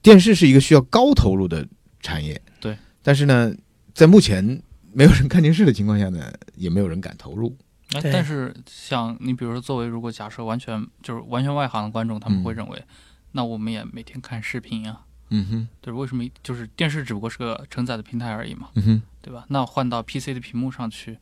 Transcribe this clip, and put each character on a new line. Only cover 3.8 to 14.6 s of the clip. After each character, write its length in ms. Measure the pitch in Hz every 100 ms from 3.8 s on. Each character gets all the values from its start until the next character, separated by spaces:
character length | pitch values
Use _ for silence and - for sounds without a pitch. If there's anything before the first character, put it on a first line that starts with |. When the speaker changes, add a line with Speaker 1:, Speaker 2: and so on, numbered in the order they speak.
| _
Speaker 1:
在 140 | - 165
目 120 | 202
前 400 | - 95 101 139 - - _
没 120 | -
有 60 | 151
人 160 | - 135
看 120 | 180
电 140 | 156
视 100 | 160
的 80 | 190
情 140 | 104 104
况 100 | 104
下 120 | 98
呢， 240 | 87 67 - - -
也 120 | 90
没 120 | 90
有 80 | 95
人 120 | 82
敢 140 | - -
投 200 | - 101
入。 200 | 117 131 _ _ _
Speaker 2:
哎， 80 | 143
Speaker 3:
对。 100 | 160
Speaker 2:
但 140 | 139
是 280 | 139 147 127 - 123
像 500 | - - 127 113 117
你 120 | 127
比 120 | 127
如 80 | 120
说， 80 | 120
作 160 | 120 131
为 100 | 117
如 140 | 117
果 100 | 117
假 180 | 113 107
设 160 | -
完 140 | 113 117
全， 260 | 123 110 107 _
就 140 | -
是 60 | 117 113
完 120 | 123
全 100 | 139
外 140 | 143 139
行 160 | 110
的 60 | 107
观 180 | 113 113
众， 100 | 107
他 100 | -
们 140 | 98
会 120 | 92
认 120 | 90 101
为， 120 | -
Speaker 1:
嗯。 60 | - _ _ _ _
Speaker 2:
那 120 | 135
我 120 | 117 110
们 160 | 110
也 120 | 110 110
每 100 | -
天 180 | 113 131
看 220 | - 117
视 160 | 110
频 320 | 123